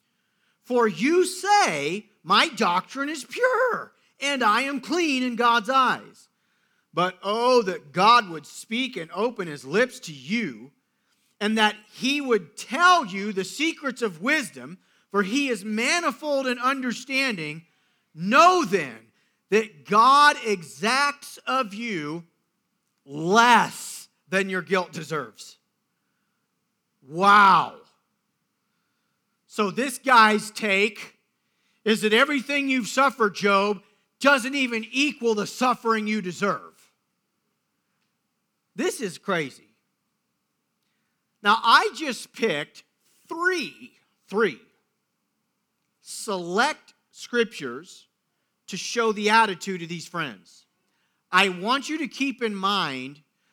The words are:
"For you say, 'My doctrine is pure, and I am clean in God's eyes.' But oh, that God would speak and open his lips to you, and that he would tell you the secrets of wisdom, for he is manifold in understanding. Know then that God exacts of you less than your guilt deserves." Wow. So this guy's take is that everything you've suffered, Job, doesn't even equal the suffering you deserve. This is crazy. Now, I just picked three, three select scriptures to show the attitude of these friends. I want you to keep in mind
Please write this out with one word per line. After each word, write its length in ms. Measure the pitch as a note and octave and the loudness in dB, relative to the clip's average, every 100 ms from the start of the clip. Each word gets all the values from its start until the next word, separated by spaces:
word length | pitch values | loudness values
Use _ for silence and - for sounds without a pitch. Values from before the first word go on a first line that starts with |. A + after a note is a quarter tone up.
| _ _ _ _ _ _ | _ _ _ _ _ _
"For 240 | - B3 A3 | -4 0 2
you 360 | D#3+ B3+ F4 | 0 0 2
say, 840 | F4+ - G4 G#4 E4+ D#3 C#3 G3 - _ | 2 -2 2 4 4 0 -4 -6 -10 _
'My 240 | D#3 G#3 D#4+ | 0 4 4
doctrine 600 | A3+ G3+ F3+ - C4 C#4 | 2 0 0 -4 -8 -8
is 160 | D#4 | -8
pure, 680 | - F#4+ B4+ A4 B4+ C4 A3 _ _ - | -10 -2 0 2 0 -2 -8 _ _ -8
and 220 | C#4 C#4 | -4 0
I 200 | A3+ A3+ | 2 2
am 180 | C4+ C#4 | 0 -4
clean 420 | - E4 E4 C4 | -4 -2 0 0
in 140 | B3+ A#3 | -2 0
God's 340 | A#3+ A#3 G3+ | 2 2 2
eyes.' 580 | C4+ B3+ C#3+ F#2 - _ _ _ _ _ _ _ | 2 2 0 -6 -20 _ _ _ _ _ _ _
But 260 | D#3 F3+ F3+ | -2 -2 -2
oh, 400 | G3 A3 A#3+ B3+ | -4 0 4 4
that 300 | F#3+ E3 D3 | 2 -4 -6
God 360 | D#3+ G3+ A#3+ G3 | 2 6 6 4
would 180 | D#3+ - | -6 -14
speak 520 | - - A3+ C4 G3 | -18 -10 -6 -6 -8
and 120 | D#3+ | -10
open 360 | F3 A#3+ A3+ E3+ | -4 -4 -4 -10
his 160 | C#3+ | -10
lips 340 | C3 F#3 B3+ - | -4 0 0 -4
to 120 | - | -16
you, 600 | C#3+ B2+ A#3 G#3 A2 B2+ _ _ _ _ _ _ - | -14 -6 -4 -4 -10 -18 _ _ _ _ _ _ -6
and 160 | G#3 A3 | -2 2
that 200 | G#3+ G#3 _ | 0 -2 _
he 300 | - A#3 C#4+ | -8 -4 -4
would 340 | C4+ A3 D#3+ - | -2 -2 -4 -18
tell 500 | - C4 F4+ F4+ G#3 | -10 0 4 4 0
you 260 | G3 G#3 | -6 -8
the 120 | F#3+ | -6
secrets 580 | F#3 - D#4 - C#4 - | -8 -4 -6 -6 -8 -6
of 180 | A3 D#3+ | -6 -6
wisdom, 580 | A3 D#4 G#3 C3+ B2+ F#3 _ _ _ | -2 -2 -4 -12 -18 -18 _ _ _
for 120 | G3 | -2
he 260 | F#3+ C4 C#4 | 0 0 -2
is 160 | A3 | -4
manifold 800 | G#3 G#3+ B3+ F4 E4 - D4+ C#4 C4 | -4 -4 0 0 -2 -4 -4 -2 -2
in 120 | A#3+ | -2
understanding. 1080 | B3+ C#4 B3+ G#3 - C4+ C4+ G3 D3+ D#3 - _ _ _ _ | -2 -2 -4 -6 -6 -4 -2 -4 -8 -10 -16 _ _ _ _
Know 500 | D#3 F#3 C#4 E4+ F#4 | -10 0 6 6 6
then 460 | A#3 F#3+ C#3 A2 A2+ _ _ _ - | 2 0 -2 -10 -20 _ _ _ -2
that 380 | G3+ G#3+ D3+ C3+ | 0 0 -8 0
God 500 | G#3 B3 C#4 D4 D4 | 4 6 8 6 4
exacts 920 | A3+ G3+ D#3 C3 G3+ C4 C#4+ C#4 - - - | 0 -4 -6 -6 -2 0 0 -2 -12 -14 -4
of 260 | C4 A3+ | -2 -4
you 540 | G3+ A#3 F#3 D3 E3 E3+ _ _ _ _ _ _ _ - | -6 -8 -6 -6 -8 -12 _ _ _ _ _ _ _ -16
less 1000 | C#3+ E3 G#3+ A#3+ A3+ - - - - - _ - | -6 0 4 6 6 2 -4 -14 -16 -18 _ -6
than 220 | F#3+ G3 | -4 -4
your 120 | F#3+ | -6
guilt 300 | D3+ F#3 F3 | -4 -4 -4
deserves." 640 | D#3+ D3+ D#3 A#2 G2+ - - _ _ _ _ _ _ _ _ _ _ _ _ _ _ | -10 -10 -8 -10 -14 -20 -20 _ _ _ _ _ _ _ _ _ _ _ _ _ _
Wow. 800 | C3 D#3+ G3 G#3 G3 E3+ A#2+ - _ _ _ _ _ _ _ _ _ _ _ _ _ _ _ _ _ | -12 0 6 8 8 6 2 -6 _ _ _ _ _ _ _ _ _ _ _ _ _ _ _ _ _
So 240 | - G#3 | -4 -4
this 280 | E3+ C#4 - | -2 -4 -4
guy's 520 | C4 A#3+ G#3+ G#3+ - | 4 6 6 4 -4
take 680 | - G#3+ G3 G3+ - - _ _ _ _ _ _ _ | -8 -2 0 0 -4 -18 _ _ _ _ _ _ _
is 180 | G#3 G#3+ | -2 0
that 100 | G#3 | 2
everything 560 | G#3+ C#4+ C#4+ G#3 C#4+ C#4 | 2 2 0 -4 -4 -2
you've 180 | C4 F#3+ | -2 -2
suffered, 480 | - C4+ - G#3+ | 0 0 2 -2
Job, 480 | - G3+ G3 G3+ G3+ _ _ _ - | 0 2 2 2 -4 _ _ _ -2
doesn't 340 | C4+ C#4 A#3+ | 2 2 0
even 300 | C#4 B3+ A3+ A3 | -4 -2 -4 -6
equal 420 | B3+ D4 - A#3 | -2 -2 -2 -2
the 140 | G#3 G3 | -2 -4
suffering 580 | - B3+ A#3 A#3 A3 G#3+ | -2 0 0 0 -2 -2
you 160 | G#3+ | -4
deserve. 720 | F3+ D#3+ G3 C3+ E2 _ _ _ _ _ _ _ _ _ _ _ _ _ _ _ _ _ _ _ _ - | -6 -4 -2 -2 -6 _ _ _ _ _ _ _ _ _ _ _ _ _ _ _ _ _ _ _ _ -6
This 240 | F4+ - | -6 -4
is 180 | G#3 D#3 | -8 -10
crazy. 560 | - F3 C#3 - _ _ _ _ _ _ _ _ _ _ _ _ _ _ _ _ _ _ | -4 -4 -4 -10 _ _ _ _ _ _ _ _ _ _ _ _ _ _ _ _ _ _
Now, 180 | G3+ A3+ | 2 2
I 280 | A3+ C#4 G#4 B3+ | 6 4 4 -4
just 360 | D4+ A3 - | -8 -8 -10
picked 520 | - A3+ D3 D#3 - - _ _ _ - | -6 -4 -2 -6 -14 -20 _ _ _ -14
three, 720 | E4 F4 F4+ F#3+ B2 A#2+ _ _ _ - | -4 -2 -2 -6 -12 -20 _ _ _ -8
three 340 | G3 G#3 G#2+ _ _ _ _ _ _ _ _ _ _ _ _ _ _ | -2 -2 -2 _ _ _ _ _ _ _ _ _ _ _ _ _ _
select 920 | - - - F#3+ F3 F#3+ C#4 D4+ _ _ _ | -18 -14 -8 -8 -4 0 0 -2 _ _ _
scriptures 960 | - - A#3+ A#3 - C3+ B2 F3+ - _ _ _ _ _ _ - | -20 -6 -2 -2 -4 -12 -12 -16 -20 _ _ _ _ _ _ -12
to 80 | F#3+ | -10
show 360 | - A#3 A3+ | -6 -2 0
the 180 | G#3+ G#3 | 0 2
attitude 520 | A3 A3 F3 G3 F#3 | 4 4 0 -8 -8
of 60 | E3 | -8
these 180 | E3+ - | -10 -10
friends. 600 | E3+ D3 F#2+ _ _ _ _ _ _ _ _ _ | -8 -8 -10 _ _ _ _ _ _ _ _ _
I 160 | F3+ G3 | 2 2
want 400 | F3+ G3+ C4+ - | 0 -2 -2 -2
you 100 | D#4 | -8
to 100 | C#4 | -8
keep 340 | - C4+ A3 | -6 -6 -4
in 120 | A#3 | -6
mind 680 | G3 F#3+ G3+ D#3+ C3 C3 D3 _ _ _ | -4 -2 -2 -2 -6 -12 -16 _ _ _